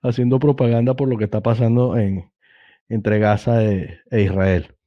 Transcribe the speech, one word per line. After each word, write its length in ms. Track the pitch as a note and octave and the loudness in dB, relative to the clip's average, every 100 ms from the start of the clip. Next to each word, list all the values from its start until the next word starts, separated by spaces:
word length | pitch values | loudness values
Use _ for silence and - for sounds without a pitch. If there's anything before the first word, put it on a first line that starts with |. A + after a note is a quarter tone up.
haciendo 380 | B2+ A#2+ B2 C3 | -4 -2 0 2
propaganda 560 | C#3+ C3+ B2 A#2 B2 B2+ | 0 2 2 2 0 -2
por 140 | C3+ | -2
lo 80 | A#2 | -2
que 60 | |
está 180 | G#2+ G#2+ | -4 -2
pasando 560 | G#2+ A#2 A#2 A#2+ B2 A2 | -2 0 2 2 0 0
en, 340 | G2+ F#2+ F2+ _ _ _ _ _ _ | -2 -4 -8 _ _ _ _ _ _
entre 300 | A2+ G#2+ G#2+ | -6 0 2
Gaza 460 | G#2+ G2+ - A#2 | 2 0 0 2
e, 380 | G#2+ F#2+ E2 - _ | 2 0 -4 -14 _
e 100 | A#2 | 0
Israel. 560 | G2 F#2+ F#2+ F2+ - _ | 0 2 2 0 -2 _